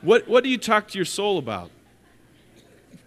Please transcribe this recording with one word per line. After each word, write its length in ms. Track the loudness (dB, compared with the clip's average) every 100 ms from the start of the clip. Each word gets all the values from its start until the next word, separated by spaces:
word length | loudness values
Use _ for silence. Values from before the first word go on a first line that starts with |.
What, 240 | 4 2 4
what 160 | 2
do 60 | 2
you 80 | -4
talk 320 | 0 0 0
to 80 | -6
your 60 |
soul 320 | -6 -4 -2 -2
about? 340 | -4 -8 -10 -20 _ _ _ _ _ _ _ -20 _ _ _ -20